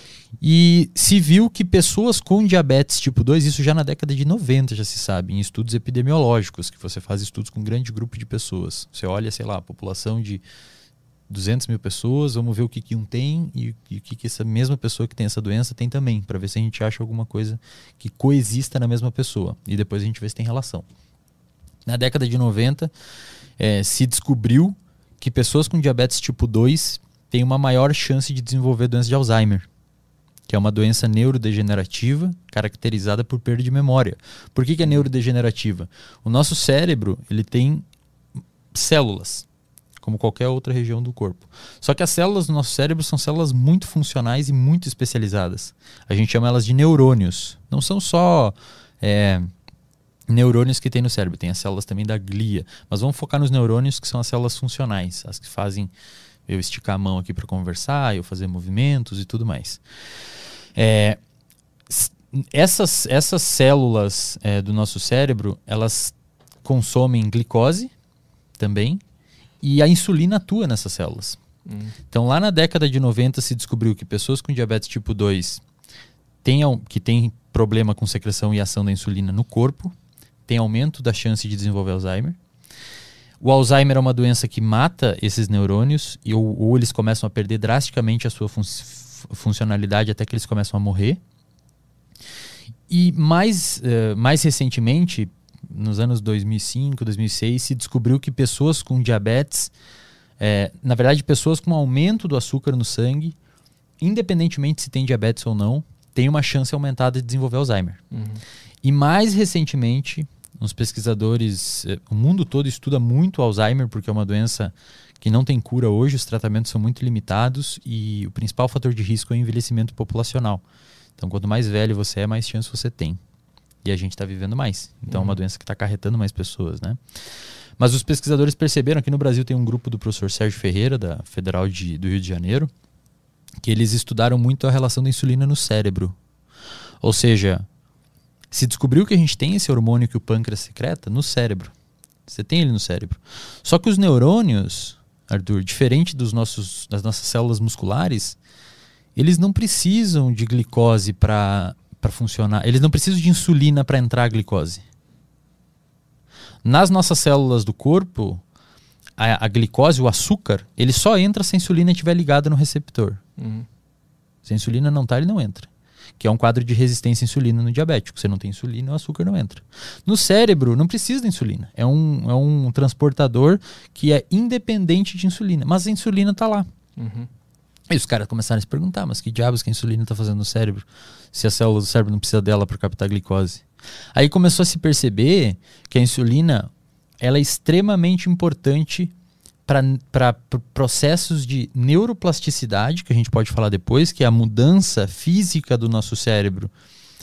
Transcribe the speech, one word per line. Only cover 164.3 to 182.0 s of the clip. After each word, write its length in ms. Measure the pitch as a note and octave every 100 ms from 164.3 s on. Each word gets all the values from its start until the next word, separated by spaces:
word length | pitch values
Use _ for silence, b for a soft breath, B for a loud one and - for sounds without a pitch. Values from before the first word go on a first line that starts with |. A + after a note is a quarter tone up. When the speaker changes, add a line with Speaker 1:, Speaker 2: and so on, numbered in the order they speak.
| _
Speaker 1:
Se 100 | -
a 40 | A2
insulina 340 | - A#2 D3
não 160 | D3 A#2+
tá, 100 | B2+
ele 100 | E3+
não 140 | G#3+
entra. 280 | G#2 - - _ B B B _
Que 80 | A2
é 40 |
um 60 | A2+
quadro 280 | A#2 A#2+
de 100 | A#2+
resistência 500 | A#2 B2+ A#2+ A#2+ A#2
à 20 | B2
insulina 360 | C#3 A#2 A#2
no 80 | A#2
diabético. 480 | A#2 D#3+ B2 - -
Você 80 | G2+
não 80 | F#2+
tem 140 | G2+
insulina, 420 | F#2+ B2 A#2 C3
o 20 |
açúcar 300 | D3+ - D3+
não 120 | F3+ F#3
entra. 260 | G#2 - _ B B B
No 120 | - G#3+
cérebro, 580 | - G3+ A3+ E3 A#2+ A#2+
não 100 | F3
precisa 360 | A3+ - C4
da 60 | A3+
insulina. 400 | - G#2+ F#2+ G#2
É 100 | - A#2+
um, 440 | D3+ D#3 C3+ A#2
é 40 |
um 380 | B2+ D3 D3 B2+
transportador 880 | B2+ C3+ - D3 C3 C3+ A#2 D3 G3+ B B B
que 180 | - D3
é 120 | D3 -
independente 840 | G3 A#3 B3 - G#3+ F3 F3+ G3+ F3+
de 100 | F#3
insulina. 380 | - G3+ D#3+ C3
Mas 200 | F#3 G3
a 40 |
insulina 440 | G#3+ A3+ F#3+ G3+
tá 140 | G3 A3
lá. 180 | G#3 F3+ - _ -
Speaker 2:
Uhum. 300 | A2+ A2+ A#2+ - _ _ _ _ -
Speaker 1:
Aí 80 | D3+
os 100 | -
caras 200 | A2+ G2+
começaram 320 | A#2 - A2+
a 20 |
se 60 | G2+
perguntar: 400 | C#3+ F#3 F#3+ D3+
mas 140 | A#2
que 100 | A#2
diabos 320 | A2+ A#2+ A#2+
que 80 | -
a 20 |
insulina 320 | A2 A#2 A2+
tá 100 | A2 G#2+
fazendo 220 | G#2+ G#2
no 60 |
cérebro, 400 | G2+ A2+ G#2+ G2+ - B B B B
se 160 | - A2
a 40 |
célula 280 | - A2+ G#2+
do 80 | G2+
cérebro 240 | A#2